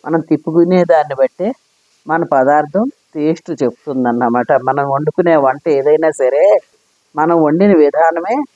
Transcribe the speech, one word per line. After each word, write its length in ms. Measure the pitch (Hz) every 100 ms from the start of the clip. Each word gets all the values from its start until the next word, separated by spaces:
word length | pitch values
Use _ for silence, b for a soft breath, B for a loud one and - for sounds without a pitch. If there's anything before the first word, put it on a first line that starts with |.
మనం 180 | 135 160 156
తిప్పుకునే 520 | 147 - 160 175 185 170
దాన్ని 220 | 160 147 135
బట్టే 280 | - - 196 269 _ _ _ _ -
మన 120 | 165 165
పదార్థం 500 | 139 131 147 147 185 254 _ _
టేస్ట్ 360 | 160 151 175 - 160
చెప్తుందన్నమాట. 880 | 123 120 - 131 123 120 120 123 120 139 127
మనం 180 | 139 143
వండుకునే 420 | 139 151 - 165 160
వంట 200 | 135 139 170 139
ఏదైనా 300 | 143 156 160 151
సరే, 240 | 127 139 190 208 _ _ _ _ _
మనం 200 | 151 160 170
వండిన 280 | 151 160 202 175
విధానమే 520 | 147 147 165 170 180 262 180